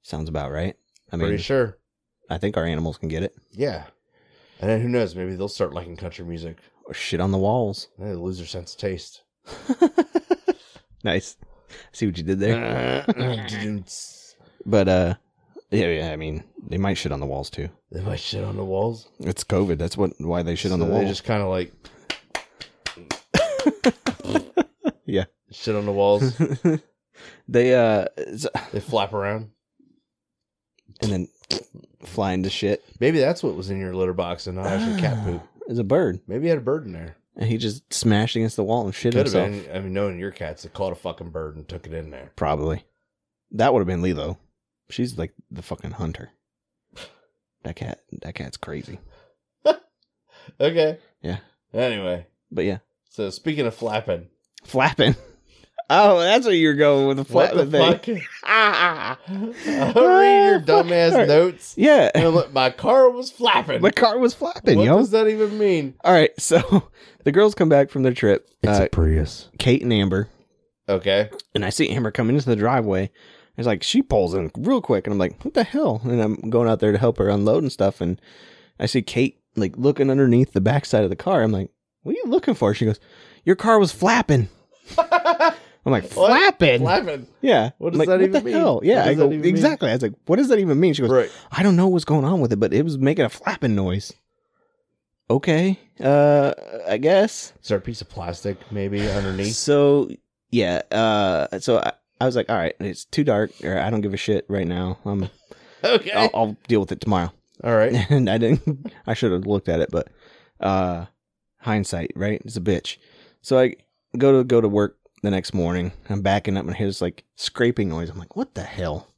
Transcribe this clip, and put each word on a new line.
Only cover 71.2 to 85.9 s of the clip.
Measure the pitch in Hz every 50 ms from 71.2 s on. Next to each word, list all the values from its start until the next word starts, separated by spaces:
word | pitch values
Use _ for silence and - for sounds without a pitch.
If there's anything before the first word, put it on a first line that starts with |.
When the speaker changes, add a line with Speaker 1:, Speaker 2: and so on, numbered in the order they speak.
| 107 104 - - - _ _
Speaker 1:
And | 107 101
I | 95
see | - - 156 -
Amber | - 135 120 110
coming | - - 120 113 127
into | 147 131 127
the | 117
driveway. | 104 104 117 131 131 113 104 95 92 98 98 _ _ _ - - _ _ _ _
It's | - 117
like, | 120 107 87
she | - - - 247
pulls | 269 _ 139 107 95 85
in | 87 95 87 78 _
real | - 139 214 277 240
quick, | - - 123 98 -
and | 104
I'm | 104 98
like, | 92 90 - _ -
"What | 311 -
the | 285 226
hell?" | - - 277 311 180 113 110 113
And | 120 123 120
I'm | 110 107 107 - - 113
going | 113 117 120 113
out | 113 101
there | - 107
to | 104 101
help | 120 120 - -
her | 98 101
unload | 101 101 101 107 113 160 160
and | 135
stuff, | - - 95 98 - -
and | 92 85 92 - _ _ - - - - - _ _ _ _ _
I | -
see | 110 - 131
Kate, | 104 - - 123 131 135 - _ _ _ _
like, | - 104 92 -
looking | - 123 143 143 - 139 135
underneath | 131 139 139 127 120 123 135 -
the | _ 101
backside | 95 107 131 143 - - - 107 107
of | 92
the | 95
car. | - - 185 196 156
I'm | 110 110
like, | 110 95 98 - _ _ _ _ _ _
"What | _ -
are | 269 466
you | 494
looking | 247 247 359 - - 220
for?" | - - 202 208
She | - 123
goes, | 110 104 - _ _ _ - - - - _ _
"Your | 165 190
car | - - 226 226 214
was | 202 165
flapping." | - - 180 208 233 240 220 - 147 127 110 98 _ _ _ _ _ _ _ - -
Speaker 2:
<laughs> | - 330 - 339 339 349 339 339 - 311 330 320 - - - _ _ _
Speaker 1:
I'm | -